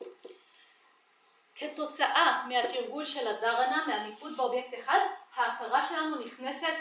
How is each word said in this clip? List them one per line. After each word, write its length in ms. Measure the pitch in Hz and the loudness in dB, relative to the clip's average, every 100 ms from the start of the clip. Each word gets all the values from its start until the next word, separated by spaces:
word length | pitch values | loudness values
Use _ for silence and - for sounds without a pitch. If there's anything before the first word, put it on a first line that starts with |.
| - - - - _ _ _ _ _ _ _ _ _ _ _ | -16 -14 -20 -20 _ _ _ _ _ _ _ _ _ _ _
כתוצאה 880 | - 294 311 294 - 247 277 339 - 247 | -10 -8 -4 -6 2 2 6 4 4 0
מהתרגול 560 | 247 - 254 226 285 | 0 2 -2 -4 -4
של 240 | 294 285 226 | -4 -2 -2
הדרנה, 560 | 202 226 233 254 302 302 | 0 2 2 2 2 0
מהמיקוד 500 | 214 214 214 - 247 | -2 -4 -10 -10 0
באובייקט 420 | 240 247 254 233 | 0 0 -2 -8
אחד, 180 | 269 381 392 - - 254 | 2 4 4 -2 -8 0
ההכרה 480 | 233 - 226 269 | 0 0 0 2
שלנו 400 | - 320 311 269 | 2 0 -2 -4
נכנסת 500 | 226 - 262 - 320 311 | -8 -8 -8 -2 -2 -2